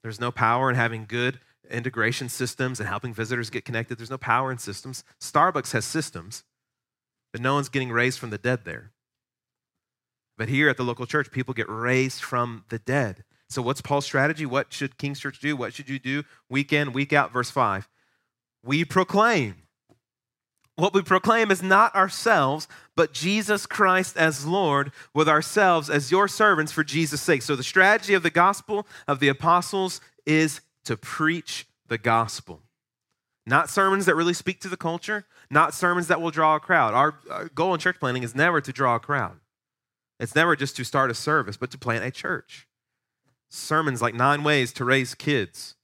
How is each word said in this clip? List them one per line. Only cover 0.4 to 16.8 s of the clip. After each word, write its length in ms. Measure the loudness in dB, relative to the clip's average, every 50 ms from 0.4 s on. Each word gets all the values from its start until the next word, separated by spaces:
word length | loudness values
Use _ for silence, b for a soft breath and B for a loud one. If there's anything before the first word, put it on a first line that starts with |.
| 2 2 4 2 2 2
in 60 | 2
having 300 | 2 0 0 -2 -8 -10
good 340 | -6 -4 -2 -2 -2 -4 -6 _ _ _ _ _ _
integration 580 | -8 -6 -6 -6 -2 0 0 0 0 -4 -8 -10
systems 500 | -6 -6 -6 -6 -4 -4 -4 -4 -4 -6
and 80 | -6
helping 280 | -6 -6 -8 -8 -10 -8
visitors 340 | -8 -6 -4 -4 -4 -4 -6
get 160 | -8 -10 -8
connected. 320 | -6 -6 -6 -6 -6 -10
There's 140 | -12 -10 -12
no 80 | -12 -10
power 320 | 0 0 0 0 2 -2
in 80 | -6 -8
systems. 440 | -10 -12 -12 -12 -12 -14 -16 -16 b b b b
Starbucks 520 | -16 0 2 2 2 4 2 -2 -6 -2
has 140 | -4 -4 -4
systems, 580 | -2 -4 -6 -6 -6 -10 -14 -14 -14 -18 -18 _ _ _ _ _ _ _ _ _ _ _ _ _ _ _ _ _ _
but 100 | -12 -4
no 140 | 0 0 0
one's 140 | 0 -2 -2
getting 220 | -2 -2 -2 0
raised 280 | 0 0 0 0 -2 -4
from 100 | -10 -10
the 80 | -10
dead 260 | -4 -2 -2 -2 -2 -4
there. 280 | -12 -14 -14 -16 -20 _ _ _ _ _ _ _ _ _ _ _ _ _ _ _ _ _ _ _ _ _ _ _ _ _ _ _ _ _
But 140 | -8 -4 -2
here 180 | 0 2 4
at 100 | 2 2
the 60 | 2 -2
local 220 | -6 -4 -6 -8
church, 260 | -4 -4 -4 -4 -4
people 220 | -6 -8 -6 -6 -6
get 160 | -6 -6 -6
raised 520 | -6 -6 -2 0 0 0 0 -2 -4 -10
from 440 | -10 -4 -2 -2 -2 -4 -6 -14 _ _
the 100 | -12 -10
dead. 440 | _ -2 -2 0 0 -2 -6 -12 -20 _ _ _ _ _
So 120 | -8 -4
what's 200 | -4 -4 -4 -4
Paul's 240 | -4 -2 -2 -2 -2
strategy? 420 | -2 0 2 2 2 0 -4 -6
What 260 | -4 -2 -4 -4 _ -8
should 240 | -8 -8 -8 _
King's 220 | -8 -8 -8 -8 -8
Church 200 | -10 -12 -12 -6
do? 160 | -6 -4 -4
What 200 | -4 -6 -8 -8
should 120 | -12 -12
you 120 | -10 -10 -8
do 240 | -6 -6 -6 -6 -8 b b b b _
week 240 | -4 -4 0 2 0
in, 180 | 0